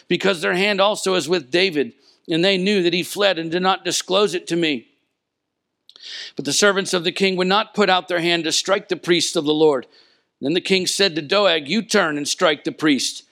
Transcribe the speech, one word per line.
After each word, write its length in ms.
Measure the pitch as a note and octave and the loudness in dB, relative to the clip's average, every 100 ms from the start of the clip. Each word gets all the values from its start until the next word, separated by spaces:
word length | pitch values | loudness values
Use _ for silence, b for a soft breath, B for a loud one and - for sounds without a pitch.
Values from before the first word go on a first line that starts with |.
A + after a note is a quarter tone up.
| - | -4
because 340 | F3 F#3+ F3 | 0 0 0
their 100 | G3 | 0
hand 300 | F3+ G3+ G3 | 0 0 2
also 320 | G3+ G3+ F#3+ | 2 2 0
is 120 | F#3 C#3+ | 0 0
with 240 | F3+ B2+ | -2 0
David." 440 | F3 F#3+ D3 A#2+ - b b - | 0 2 0 -4 -6 b b -4
And 160 | E3 | 0
they 140 | F#3+ F#3+ | 2 2
knew 240 | F#3+ G#3 | 2 2
that 100 | E3+ | 2
he 100 | F3+ | 0
fled 360 | D#3+ F#3+ G3+ E3 | -4 0 0 0
and 120 | E3 | -2
did 120 | F3 | -2
not 200 | F#3 F#3 | 0 0
disclose 520 | F#3 - - F#3+ G#3 | -2 -4 -2 0 0
it 120 | E3+ - | -2 -4
to 80 | E3+ | -2
me. 320 | D#3+ B2+ - _ _ _ _ _ _ _ _ _ _ B B B B | 0 -2 -8 _ _ _ _ _ _ _ _ _ _ B B B B
But 100 | - | -8
the 80 | C#3+ | -4
servants 400 | C#3 G#3 F#3+ F#3 | 2 2 2 -2
of 120 | F#3 | -2
the 80 | E3 | -4
king 240 | E3 F#3+ F3+ | 0 0 0
would 100 | F#3 | 0
not 260 | G3+ G#3+ | 0 0
put 160 | - F#3+ | 0 2
out 200 | F#3 F3+ | 2 0
their 120 | F3 | -2
hand 240 | E3+ E3+ | 0 0
to 80 | D#3 | -2
strike 380 | - - G3 - | -2 0 -2 -2
the 60 | F3 | -4
priests 400 | - F3 - E3+ | 0 0 0 -2
of 100 | D3 | 0
the 80 | |
Lord. 320 | D3+ D#3 C3 - b b b b _ | 4 4 2 -4 b b b b _
Then 100 | C3 | -2
the 80 | F3 | -2
king 260 | - F#3+ F3 | 0 0 0
said 280 | - G3 | 0 0
to 80 | D#3 | -2
Doeg, 440 | C#3 G3 G3 E3 C3+ | 0 2 2 0 -2
"You 140 | G#3+ | -4
turn 380 | F#3 G#3 E3 D3 | 0 0 2 -2
and 100 | C#3+ | -4
strike 360 | - F3 D3+ | 0 0 0
the 60 | D#3+ | -4
priest." 520 | - D#3 B2+ - - - | -2 0 0 -2 -8 -16